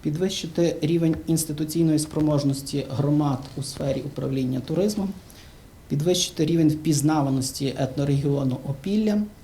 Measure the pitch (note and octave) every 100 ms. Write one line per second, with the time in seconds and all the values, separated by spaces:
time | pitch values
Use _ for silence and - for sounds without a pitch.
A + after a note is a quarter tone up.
0 | D#3 D3+ F#3+ - E3 E3+ E3+ - D3+ E3+
1 | E3 D#3+ - E3 - D3+ D3+ E3 E3 D3+
2 | D3+ D#3 D3+ D3 C#3+ C3+ - C#3+ C3 C3+
3 | C#3+ D3 D3 C3 - - C#3 - C#3+ C3+
4 | C#3+ C#3+ C#3 C3+ B2+ C3 - D#3+ G#3 G#3
5 | F#3+ - - - - - - - - C#3+
6 | D#3+ F3+ - - D#3 E3 D#3 D3+ D#3+ C#3+
7 | C#3+ D#3 C#3 C3 B2+ - C#3 - C3+ -
8 | C#3+ C#3 C#3+ C#3+ C3+ B2 - C#3 F#3+ G#3+
9 | G#3+ G#3 G#3 -